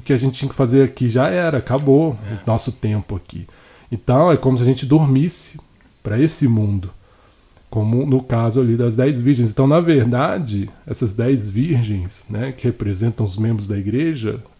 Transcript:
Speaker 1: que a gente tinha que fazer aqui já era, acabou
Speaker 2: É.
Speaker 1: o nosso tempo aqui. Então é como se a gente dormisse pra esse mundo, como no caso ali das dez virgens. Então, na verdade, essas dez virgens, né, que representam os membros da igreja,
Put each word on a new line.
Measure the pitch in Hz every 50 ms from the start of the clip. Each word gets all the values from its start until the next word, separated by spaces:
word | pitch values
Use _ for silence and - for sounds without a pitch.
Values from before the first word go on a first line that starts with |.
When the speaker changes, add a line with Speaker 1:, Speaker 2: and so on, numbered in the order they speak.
| 120
Speaker 1:
que | - 143
a | 123
gente | 120 135 131 -
tinha | 139 135
que | -
fazer | - 139 117 123 135 135
aqui | 123 127 - 127 120
já | 110 127 131 165
era, | 185 180 175 165 151
acabou | 127 - - 123 139 147 143 135 143 160 160 131 104 107 98
Speaker 2:
É. | 107
Speaker 1:
o | 101 -
nosso | - 110 107 - - -
tempo | - - 110 104 107 101 - 107
aqui. | 95 - _ - - - - - - - - - - - -
Então | - 110 - - 123 135 165 180
é | 160
como | - - 131 131 123
se | 123
a |
gente | 123 135 131 -
dormisse | 123 139 156 156 139 131 131 151 180 - - - - - 151 - _ _ _ _ _ _ _ _
pra | 110 101 113
esse | 143 160 160 - 147
mundo, | 127 113 110 104 104 101 98 87 90 - - - _ _ _ _ _ _ _ _ _ _ - _ _
como | - 113 107 110 117 123 139
no | 151 131 131 127
caso | - 123 113 117 117 113 131
ali | 131 120 113
das | 117 120 117 110
dez | 113 123 139 151 123 120
virgens. | 135 143 123 120 110
Então, | 101 - 135
na | 135 147 170
verdade, | 175 165 165 139 113 117 120 123 143 170 190 190 165 117 101 101 98 104 - - -
essas | - 110 - 131 110 98
dez | 107 117 127 139 123 104 104
virgens, | 95 107 135 170 160 120 117 107 107 98 90 92 - - - -
né, | 107 107 120 135 131
que | - -
representam | 123 117 - 110 101 101 92 110 117 113 - 110
os | 101 90 104
membros | 110 113 117 107 104 98
da | 104 101
igreja, | 95 104 107 127 160 165 160 135 110 107 - 120 - - _ _